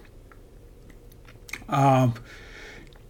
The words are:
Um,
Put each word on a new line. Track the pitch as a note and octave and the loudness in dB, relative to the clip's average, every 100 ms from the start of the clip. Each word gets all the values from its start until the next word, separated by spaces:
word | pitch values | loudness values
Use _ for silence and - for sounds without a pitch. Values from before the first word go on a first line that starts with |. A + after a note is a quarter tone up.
| - - - - - - - - - - - - - - - - - | -20 -20 -20 -20 -20 -20 -20 -20 -20 -20 -20 -20 -20 -20 -18 -16 -4
Um, | C#3+ C#3 C3 B2+ A#2 - - - - - - - - - | 2 4 4 4 0 -10 -20 -20 -20 -20 -20 -20 -20 -20